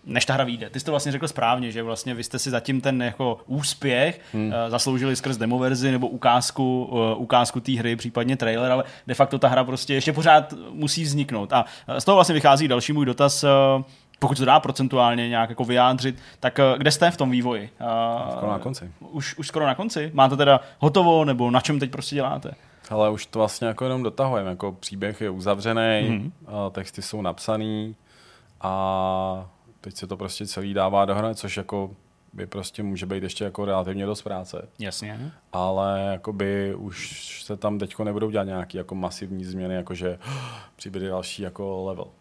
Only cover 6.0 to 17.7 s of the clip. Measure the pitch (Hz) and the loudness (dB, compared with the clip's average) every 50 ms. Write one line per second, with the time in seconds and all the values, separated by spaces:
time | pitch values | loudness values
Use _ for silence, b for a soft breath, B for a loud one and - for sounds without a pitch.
6 | 127 - - 120 - 127 120 127 127 - - - 135 127 127 127 123 - 123 120 | 0 -2 -4 2 4 4 4 6 2 0 -2 0 0 0 0 0 -2 -2 0 0
7 | 113 110 110 110 123 113 131 123 123 120 - 127 117 - 131 117 113 117 117 113 | 2 2 0 -2 0 4 4 4 4 4 -2 -6 -4 -2 -2 0 0 -2 -2 -2
8 | - 123 - 120 117 123 135 127 120 113 113 117 123 127 127 131 131 B B B | -4 -4 -2 -2 0 0 0 0 0 0 0 0 2 2 2 2 0 B B B
9 | B - 123 - 139 139 143 131 143 123 127 131 127 127 127 123 - - 139 135 | B -6 4 4 4 4 4 4 4 6 6 4 2 2 -2 -6 -2 -2 -2 0
10 | 131 156 143 147 151 165 156 151 147 139 151 - - - - 151 151 143 - 165 | 0 0 0 2 6 8 8 8 8 2 -12 -14 -14 -14 -6 -4 -2 -2 -2 -2
11 | 160 143 139 147 139 139 123 107 101 98 131 147 170 B B B B - 131 - | -2 -2 0 -2 -2 -2 -2 -4 -2 2 2 2 2 B B B B -6 -6 0
12 | - 196 202 190 180 - 165 151 131 147 139 139 156 139 127 120 - - 147 147 | 4 6 8 8 8 6 4 6 8 8 8 8 6 2 2 0 0 0 0 0
13 | 143 127 120 - 143 139 139 - - 143 139 135 135 135 135 135 135 b b b | 2 0 4 4 4 4 4 2 4 6 6 8 6 6 4 2 0 b b b
14 | b b _ _ - 139 139 135 135 123 139 156 - - 131 - 131 123 135 127 | b b _ _ 0 0 2 2 4 6 6 6 6 4 -2 -2 -2 0 4 4
15 | 120 120 120 120 117 120 120 113 113 113 117 - 127 117 123 123 123 127 131 127 | 4 4 4 2 0 0 2 0 0 0 -2 -6 -2 2 4 6 6 6 4 2
16 | 120 135 127 B B B B B - 127 - - 139 131 127 131 139 151 143 147 | -2 -4 -4 B B B B B -4 -2 4 4 4 6 4 4 2 2 4 6
17 | 175 170 170 - 143 127 123 123 120 123 120 107 101 110 | 4 2 4 2 0 0 2 0 0 0 -4 -4 -6 -10